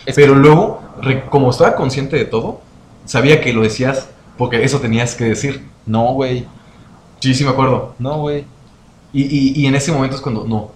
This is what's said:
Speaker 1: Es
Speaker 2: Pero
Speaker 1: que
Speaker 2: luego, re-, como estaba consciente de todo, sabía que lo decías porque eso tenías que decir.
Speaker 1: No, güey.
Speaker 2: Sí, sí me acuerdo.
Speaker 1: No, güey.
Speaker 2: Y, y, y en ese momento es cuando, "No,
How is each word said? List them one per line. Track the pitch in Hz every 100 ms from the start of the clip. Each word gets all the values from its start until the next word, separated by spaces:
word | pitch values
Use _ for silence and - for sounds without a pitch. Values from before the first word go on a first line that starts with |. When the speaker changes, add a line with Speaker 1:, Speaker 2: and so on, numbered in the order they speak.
| 135
Speaker 1:
Es | 143
Speaker 2:
Pero | 139
Speaker 1:
que | 139
Speaker 2:
luego, | 147 160 214 - - -
re-, | 131 131 -
como | 143 127
estaba | 123 180 -
consciente | 135 139 135 147
de | 110
todo, | 113 185 - - - _ - -
sabía | 127 135 156
que | 127
lo | 113
decías | 110 - 127 135 - - - -
porque | 123 117
eso | 135 139
tenías | 120 113 120
que | - 117
decir. | 107 143 - - - 107
Speaker 1:
No, | 110 120
güey. | 135 131 123 123 - - - - - - -
Speaker 2:
Sí, | 131
sí | 127
me | 143
acuerdo. | 127 131 117 - -
Speaker 1:
No, | 131 151
güey. | 147 147 143 - - _ _ _ _
Speaker 2:
Y, | 135
y, | 139 143 135 147
y | 135
en | 139
ese | 151
momento | 143 135 139
es |
cuando, | 139 110 113
"No, | 110 -